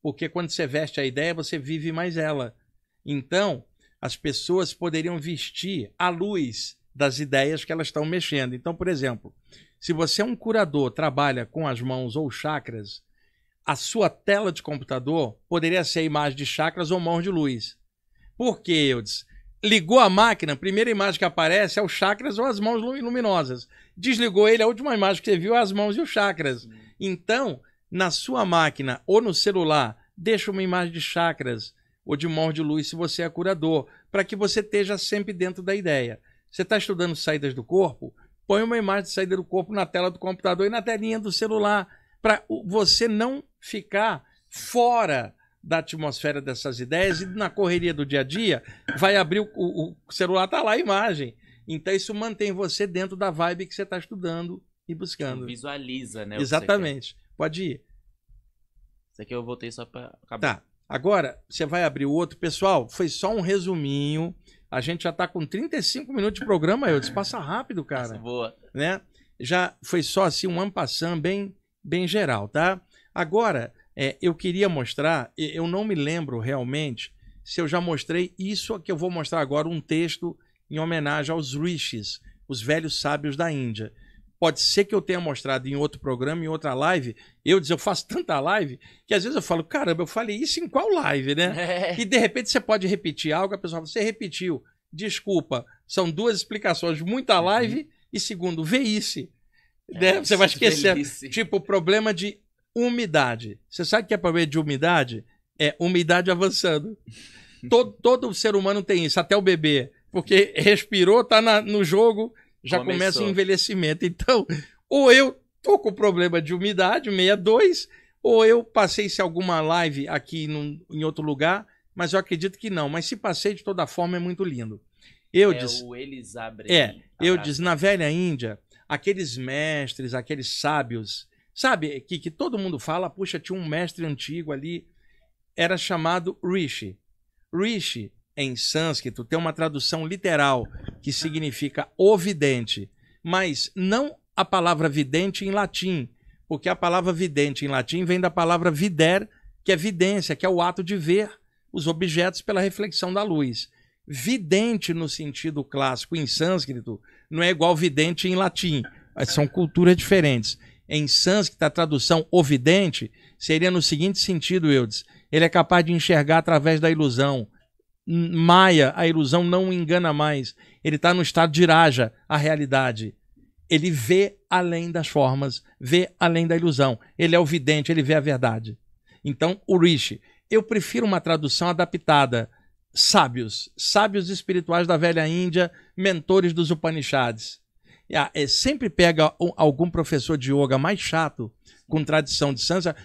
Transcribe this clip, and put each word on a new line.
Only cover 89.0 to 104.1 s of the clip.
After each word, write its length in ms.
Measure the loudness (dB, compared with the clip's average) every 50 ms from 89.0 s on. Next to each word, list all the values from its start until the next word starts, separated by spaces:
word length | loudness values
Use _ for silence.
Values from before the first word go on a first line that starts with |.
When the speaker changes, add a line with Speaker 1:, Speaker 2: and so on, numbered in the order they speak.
| _
Speaker 1:
que 80 | -2 -2
às 100 | 0 0
vezes 100 | 0 -4
eu 80 | -4
falo, 220 | -2 -2 -2 -2 -2
"Caramba, 380 | _ -4 -2 0 0 -2 -2
eu 40 | -4
falei 300 | -4 -4 -6 -4 -4 -4
isso 240 | -6 -4 -4 -4 -6
em 80 | -6 -4
qual 200 | -2 -2 0 2
live, 420 | 0 0 0 0 -2 0 0 -2 0
né?" 200 | 0 0 0 0
Speaker 2:
<laughs> 420 | -4 -4 -4 -2 -2 -2 -4 -2
É. 40 | -4
Speaker 1:
E 40 | -2
de 140 | 2 2 4
repente 300 | 4 2 0 -4 -4 -2
você 100 | -2 -2
pode 260 | 2 2 0 0 2
repetir 460 | -2 -2 -2 -2 -8 -6 -4 -4 -2
algo, 220 | 0 0 -2 -2 -4
a 40 | -8
pessoa 200 | -8 -8 -8 -8
fala, 80 | -10
"Você 140 | -6 -4 -2
repetiu." 600 | -2 -2 -4 -6 -10 -10 -8 -6 -6 -4 -6 -6 _ _ _ _ _ _
Desculpa, 720 | -12 -8 -6 -6 -6 -6 _ 0 0 0 0 _ -6 -6 -6 _ _ _ _ _
são 200 | -2 -2 0 0
duas 280 | -2 0 0 0 0
explicações. 640 | 0 -6 _ -8 -4 -2 -2 -2 0 -2 -4 -4 -2
Muita 380 | -4 -4 -4 -4 2 2 2 4
Speaker 2:
Uhum. 60 | 4
Speaker 1:
live 420 | 2 2 2 0 0 -2 -6 -8 _ _ _ _ _
e 80 | -8 -6
segundo, 420 | -6 -6 -8 -6 -4 -4 -4 -4
veíce. 680 | -2 0 0 0 2 0 -2 -2 -4 -6 -8 -8 -12 -12 _ _ _ _ _ _ _ _ _ _ _ -16
Né? 180 | -4 2 2 4
Speaker 2:
É, 100 | 4 2
Speaker 1:
Você 160 | 2 2 6
vai 100 | 6 6
esquecendo. 480 | 4 4 4 4 4 4 6 4 4 4
Speaker 2:
velhice. 320 | 2 -2 -6 -10 -14 -14 -6
Speaker 1:
Tipo, 300 | -4 -4 -2 0 -2 -4
problema 540 | -2 0 0 0 2 2 2 2 2 0 -2
de 240 | -2 -4 -8 -8 _ _ _ _ _ _ _ _
umidade. 840 | -2 0 0 0 -2 -2 0 2 2 2 2 -2 -6 -10 -14 -16 _ _ _
Você 160 | -8 -8 -4
sabe 200 | 0 0 -2 0
o 20 |
que 80 | -2